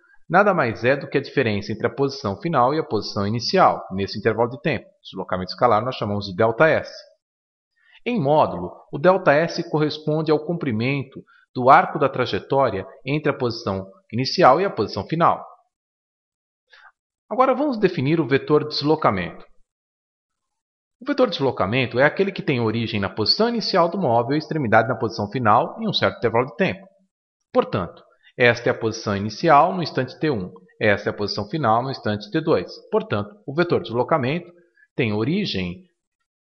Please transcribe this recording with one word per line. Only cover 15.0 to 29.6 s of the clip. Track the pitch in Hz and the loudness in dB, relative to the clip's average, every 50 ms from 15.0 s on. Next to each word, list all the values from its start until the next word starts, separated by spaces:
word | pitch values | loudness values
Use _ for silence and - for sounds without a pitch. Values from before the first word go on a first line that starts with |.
| 95 - | -6 -4
final. | 156 165 165 135 92 - - - - _ _ _ _ _ _ _ _ _ _ _ _ _ _ _ _ _ _ _ _ _ _ _ _ - - - _ _ _ _ _ _ _ - | -2 2 2 2 2 0 -4 -16 -20 _ _ _ _ _ _ _ _ _ _ _ _ _ _ _ _ _ _ _ _ _ _ _ _ -20 -20 -20 _ _ _ _ _ _ _ -6
Agora | 220 214 254 269 254 | 2 2 4 4 4
vamos | 226 294 302 254 214 | 2 0 -2 -2 2
definir | 208 180 - - 131 139 160 165 | 2 0 2 2 0 0 2 0
o | 156 120 | 2 2
vetor | 139 131 - - 151 147 147 147 | 2 0 2 4 2 2 2 0
deslocamento. | - - 143 147 156 151 - 135 107 95 87 82 85 - - _ - _ _ _ _ _ _ _ _ _ _ _ _ _ _ _ _ _ _ _ _ _ _ _ _ _ _ _ _ - | -6 -4 0 0 0 2 2 0 0 0 -4 -6 -10 -14 -20 _ -20 _ _ _ _ _ _ _ _ _ _ _ _ _ _ _ _ _ _ _ _ _ _ _ _ _ _ _ _ -14
O | 240 | -6
vetor | 269 285 277 254 226 | -4 0 2 2 0
deslocamento | - - 139 127 113 - 98 92 113 131 127 113 113 120 | 0 0 -2 -2 0 0 -2 0 0 0 0 0 2 2
é | 135 | 2
aquele | 151 - - 196 196 | 2 4 2 -2 -2
que | 190 - - | -2 -6 -4
tem | - 143 120 | -2 0 0
origem | 117 110 107 117 117 110 - 104 | 0 0 0 -2 -2 -2 -2 -2
na | 98 95 | -2 -2
posição | - - 107 104 - - 214 240 | -2 -2 0 0 2 2 2 0
inicial | 240 226 - - - 185 170 175 | 0 -2 -4 0 2 2 2 2
do | 180 202 | 0 -2
móvel | 180 131 113 120 120 127 143 | 0 2 2 2 2 2 0
e | 156 | -2
extremidade | 151 - 156 160 139 110 101 113 117 117 | -2 -4 -4 -2 0 4 4 4 4 2
na | 123 | 0
posição | 113 127 110 110 - 104 101 | -2 -4 -4 -4 -4 -6 -4
final | - 135 123 107 104 123 156 190 - - | -4 0 2 4 4 4 2 0 -6 -8
em | 226 208 | -6 -4
um | - | -2
certo | - 226 196 - - | 0 0 0 0 0
intervalo | - - - 120 127 | -2 0 0 0 -2
de | 135 - | -2 -2
tempo. | - 190 160 98 - - - _ _ _ _ _ _ _ _ _ _ _ _ | -2 -2 -2 -2 -6 -12 -20 _ _ _ _ _ _ _ _ _ _ _ _
Portanto, | - 247 240 247 - 113 87 82 - - _ _ _ _ _ _ _ - | 0 0 0 0 -2 -4 -4 -6 -10 -18 _ _ _ _ _ _ _ 2
esta | 127 120 117 - - 131 | 4 4 4 4 0 -2
é | |
a | 120 - | -2 0
posição | - 110 104 - - 113 101 98 | -2 -4 -4 -4 -4 -4 -2 -2
inicial | 101 110 - - - 165 151 143 | -4 -6 -6 -2 2 6 6 6